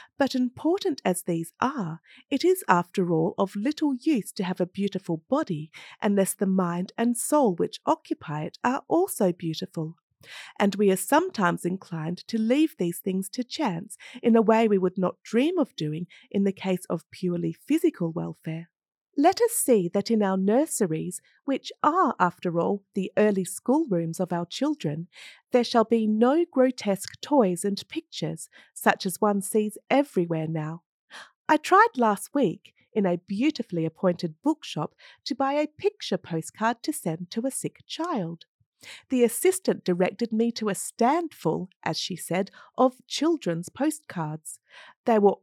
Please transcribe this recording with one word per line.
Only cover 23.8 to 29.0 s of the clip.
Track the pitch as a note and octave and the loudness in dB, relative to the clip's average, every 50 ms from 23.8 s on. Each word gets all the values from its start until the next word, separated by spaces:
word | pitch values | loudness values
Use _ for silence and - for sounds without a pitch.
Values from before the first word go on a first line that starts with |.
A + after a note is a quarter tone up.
| E4 C4 F#3+ E3+ E3 E3 E3 - | 2 0 0 -2 -2 -2 -2 -4
of | F#3 F3 F3+ | -4 -2 -2
our | E3+ F3 | -4 -4
children, | - - - C4 D4+ D4+ - - D#3 D3 D#3+ F3 - _ - - - - - _ _ | -6 -4 -4 -2 -2 -2 -2 -4 -4 -4 -4 -8 -12 _ -20 -20 -20 -20 -20 _ _
there | - B3 A#3 | 2 2 2
shall | - - A#3 A3 | 4 2 2 4
be | - A#3 A3+ A3 | 4 2 2 2
no | G#3+ G#3+ G#3+ A#3 B3 C#4+ E4+ F4 - | 2 2 4 4 4 4 2 0 0
grotesque | - C4+ B3+ C4 B3+ - - G#3 F#3+ F#3+ - - - - | 2 4 4 4 2 0 -2 -2 -2 -2 -4 -10 -14 -16
toys | - - D4 C#4+ A3 F#3 F3+ E3+ - | -4 2 4 4 4 4 2 0 -2
and | G3+ G3+ - - - | -4 -4 -4 -8 -10
pictures, | - D#4+ - _ - - E3 D#3 E3 - - - _ - - _ _ | -12 -12 -12 _ -10 -8 -6 -6 -6 -8 -12 -18 _ -20 -20 _ _
such | - - A3 - - | 0 0 0 0 2